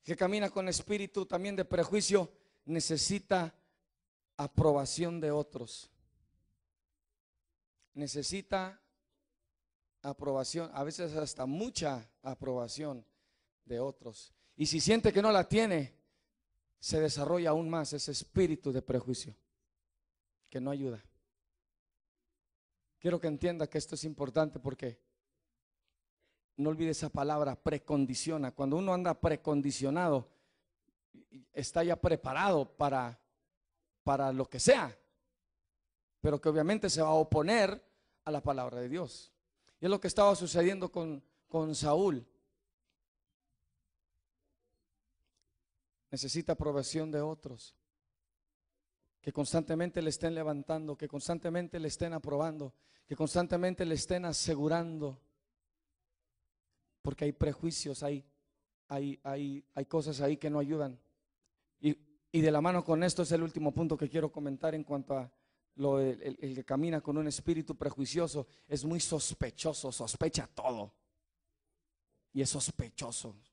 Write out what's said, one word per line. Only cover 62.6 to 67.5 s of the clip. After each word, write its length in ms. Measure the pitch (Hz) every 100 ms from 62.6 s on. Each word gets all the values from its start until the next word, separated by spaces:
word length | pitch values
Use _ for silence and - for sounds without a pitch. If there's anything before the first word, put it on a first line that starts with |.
mano 240 | 165 180
con 180 | 165 160
esto 200 | 180 -
es 100 | 156
el 100 | 160
último 300 | 165 160 151
punto 240 | 143 165 151
que 140 | 143
quiero 200 | 165 156
comentar 440 | 151 143 135 165
en 100 | 156
cuanto 320 | 147 143 131 135
a 160 | 123 _ _ _ _ -
lo, 220 | 139 139
el, 220 | 135 120
el, 160 | - 131
el 120 | 139
que 100 | 131
camina 360 | 127 135 165 165
con 160 | - 147
un 100 | 151
espíritu 480 | - -